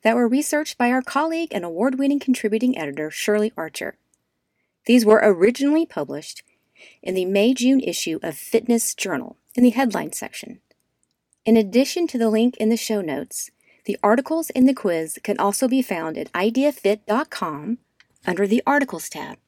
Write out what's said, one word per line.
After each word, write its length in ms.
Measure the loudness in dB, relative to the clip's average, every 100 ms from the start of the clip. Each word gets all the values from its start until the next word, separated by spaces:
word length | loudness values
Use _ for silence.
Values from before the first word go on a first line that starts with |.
that 100 | 2
were 140 | 2 2
researched 500 | 2 0 -4 -4 -2
by 140 | 0
our 100 | 0
colleague 520 | -2 -4 -2 -4 -4
and 100 | -6
award-winning 560 | -6 -2 -2 0 0 0
contributing 580 | 0 0 0 0 0 -2
editor, 320 | -6 -6 -8
Shirley 440 | -6 -2 0 0 -4
Archer. 400 | -10 -8 -12 _ _ _ _ _ _ _ _ _ 4
These 180 | 4 8
were 160 | 6
originally 640 | 6 4 2 2 0 0 -2
published 580 | -6 -8 -10 -12 -20 _ _ _ _ -20 _
in 120 | -6
the 100 | -4
May-June 560 | 0 4 4 4 4 2
issue 400 | 0 -6 -6 -6
of 140 | -6 -10
Fitness 580 | -2 -2 2 0 0
Journal 440 | -6 -6 -6 -8 -18 _ 4
in 80 |
the 60 | 4
headlines 480 | 4 0 -2 -6 -10
section. 420 | -12 -14 -16 -20 _ _ _ _ _ _ _ _ 2
In 100 | 4
addition 520 | 4 0 0 -2 -4
to 100 | 0
the 120 | 0
link 280 | 2 0 0
in 100 | 0
the 80 | 0
show 240 | -2 -4
notes, 520 | -4 -6 -8 -12 -14 _ _ _ -8
the 120 | 0
articles 460 | 2 2 2 -6 -4
in 160 | 2 4
the 80 |
quiz 440 | 4 -2 -2 -4 -8
can 160 | -6 -2
also 300 | -2 0 0
be 120 | 0
found 360 | -2 -4 -6 -8
at 180 | -8 -2
idea 380 | 0 2 0
fit 320 | 0 -2 -2 -2
dot 240 | -2 -2
com 480 | -6 -8 -6 -6 -8 _ _ _ _ -6
under 180 | -2 0
the 160 | 2 2
Articles 400 | 0 0 -6 -10
tab. 300 | -12 -12 -14